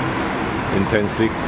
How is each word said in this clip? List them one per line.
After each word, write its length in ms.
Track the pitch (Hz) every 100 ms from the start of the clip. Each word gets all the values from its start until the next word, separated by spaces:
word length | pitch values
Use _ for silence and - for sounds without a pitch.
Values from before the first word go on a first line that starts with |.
| - - - - - - - 101
intensely 520 | 98 110 101 - 110 -